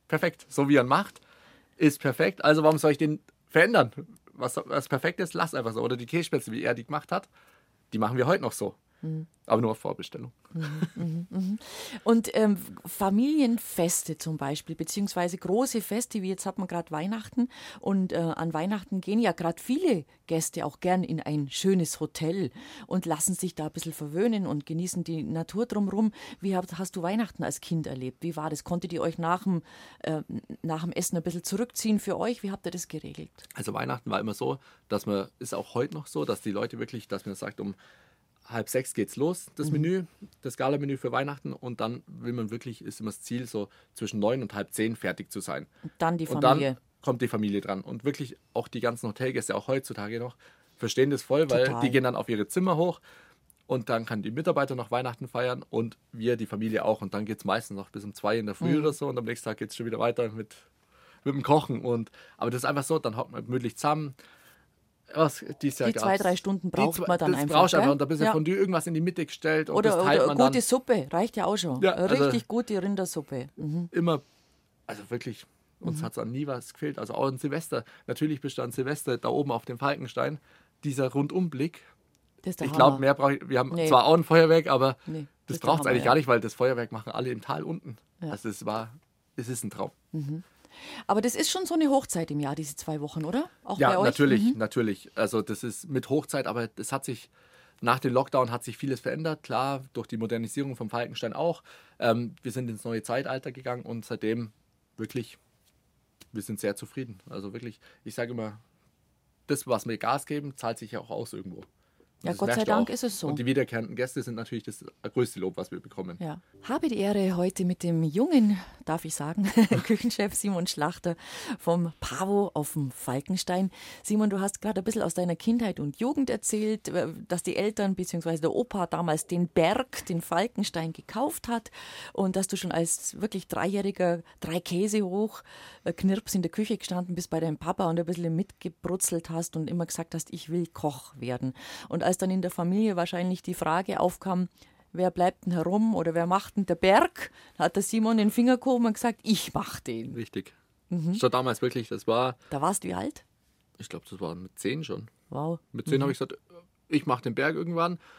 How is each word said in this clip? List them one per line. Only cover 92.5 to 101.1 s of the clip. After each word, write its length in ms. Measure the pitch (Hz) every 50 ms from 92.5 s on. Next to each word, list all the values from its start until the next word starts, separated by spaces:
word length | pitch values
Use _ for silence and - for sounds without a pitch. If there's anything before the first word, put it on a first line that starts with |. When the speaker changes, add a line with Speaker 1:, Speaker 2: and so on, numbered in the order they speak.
| 143
Speaker 2:
diese 220 | 160 156 143 151
zwei 240 | - - - 156 151
Wochen, 240 | 147 147 - 165 156
oder? 240 | 156 185 254 320 - _ _ -
Auch 140 | - 196 180
Speaker 1:
Ja, 100 | 139 123
Speaker 2:
bei 80 | 104 180
euch? 60 | 196
Speaker 1:
natürlich, 500 | - - - 143 135 131 107 104 170 -
Speaker 2:
Mhm. 40 | 110
Speaker 1:
natürlich. 520 | 110 104 - 123 113 107 98 - - - -
Also 260 | - 113 98 - 110
das 240 | 104 - 107 - -
ist 240 | 120 101 - - -
mit 220 | 139 131 - -
Hochzeit, 360 | 135 151 147 - - 139 123
aber 220 | - 107 120 117 110 _
es 160 | - - - 139
hat 120 | 135 -
sich, 260 | - 123 - - - _ _ _ _ _ - - _ _ -
nach 180 | - 117 123 131
dem 140 | - 135 120
Lockdown 380 | 127 135 - - 131 127 117
hat 120 | 123 120 -
sich 120 | - 110
vieles 240 | - - 139 135 123
verändert. 420 | - 123 123 151 160 160 156 156 -
Klar, 420 | - 123 113 131 139 139 135 135 - -
durch 120 | 123 110
die 100 | - - 110
Modernisierung 580 | 113 107 117 113 117 110 - 147 139 139 127
vom 140 | - 117 107
Falkenstein 420 | - 120 120 -